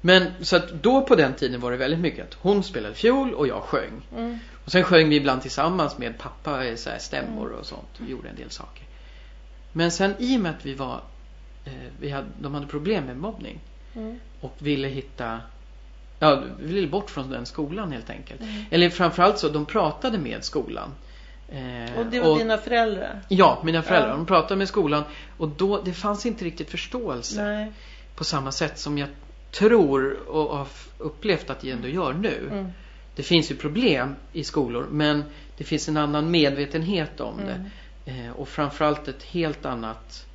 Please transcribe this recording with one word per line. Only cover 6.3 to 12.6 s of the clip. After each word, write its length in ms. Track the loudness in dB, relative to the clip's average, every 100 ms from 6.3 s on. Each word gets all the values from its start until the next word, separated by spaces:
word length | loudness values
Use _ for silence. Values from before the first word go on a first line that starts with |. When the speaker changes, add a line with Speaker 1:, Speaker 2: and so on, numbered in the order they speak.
| -10 -6 -4
Speaker 1:
i 120 | -4 -6
så 140 | -8
här 80 | -8
stämmor 480 | -6 -6 -6 -6 -8
Speaker 2:
Mm. 120 | -10
Speaker 1:
och 80 | -12
sånt. 220 | -14 -16 -14
Vi 120 | -10
gjorde 180 | -10 -12
en 80 | -14
del 140 | -14
saker. 340 | -14 -14 -18 -20 -20 -20 -20 -20 -20 -20 -20 -12
Men 180 | 0 0
sen 240 | 2 0 0
i 180 | 0 2
och 40 |
med 100 | 2
att 160 | -4 -8
vi 80 |
var, 260 | -6 -6 -6 -12 -18 -20 -20 -20 -18
eh, 80 | -16 -14 -16 -10
vi 100 | -8
hade, 160 | -6 -8 -10
de 140 | -8
hade 120 | -6